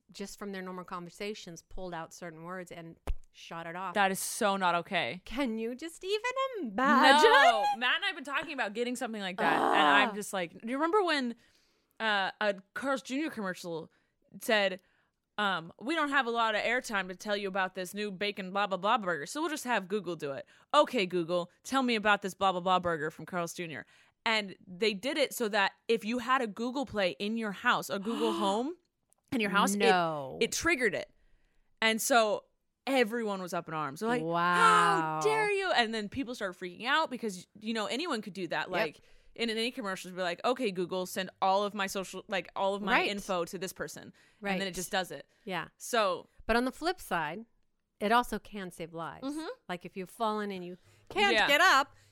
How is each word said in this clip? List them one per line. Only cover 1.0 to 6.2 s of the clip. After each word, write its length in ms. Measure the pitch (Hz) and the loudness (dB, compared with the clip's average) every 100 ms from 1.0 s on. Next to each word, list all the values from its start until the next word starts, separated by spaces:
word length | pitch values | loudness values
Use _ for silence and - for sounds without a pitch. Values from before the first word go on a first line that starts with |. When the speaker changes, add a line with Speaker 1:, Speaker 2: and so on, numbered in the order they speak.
| 175 - 208 214 - 165 - | -12 -10 -10 -10 -14 -18 -14
Speaker 1:
pulled 240 | - 185 | -10 -8
out 200 | 165 165 | -8 -10
certain 300 | - 175 160 | -12 -14 -12
words 280 | 165 185 175 | -12 -10 -12
and 240 | 175 165 - - - - | -14 -16 -8 -4 -4 -6
shot 340 | - - 170 165 | -20 -14 -10 -10
it 80 | 175 | -8
off. 180 | 185 | -2
Speaker 2:
That 160 | 196 196 | 2 2
is 100 | 190 | 2
so 360 | - - 208 196 | -4 0 2 4
not 160 | 180 170 | 2 2
okay. 460 | 165 180 123 175 - | 0 0 0 -4 -8
Speaker 1:
Can 320 | 247 269 220 | -4 -2 -2
you 160 | 226 254 | -6 -8
just 280 | 330 - | -12 -10
even 680 | 370 415 | -4 -2